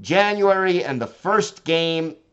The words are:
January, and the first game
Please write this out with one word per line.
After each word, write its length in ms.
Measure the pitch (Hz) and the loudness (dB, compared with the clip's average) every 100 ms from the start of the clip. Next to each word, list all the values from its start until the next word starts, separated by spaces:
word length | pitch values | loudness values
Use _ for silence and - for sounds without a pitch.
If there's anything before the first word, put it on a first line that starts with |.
January, 840 | 104 180 202 208 196 190 190 175 | -2 2 2 2 2 2 2 0
and 160 | 139 127 | -2 -6
the 60 | 117 | -6
first 580 | - 190 208 202 - | -8 -2 0 -2 -8
game 500 | - 165 165 165 160 156 _ | -2 -2 0 -2 -6 -10 _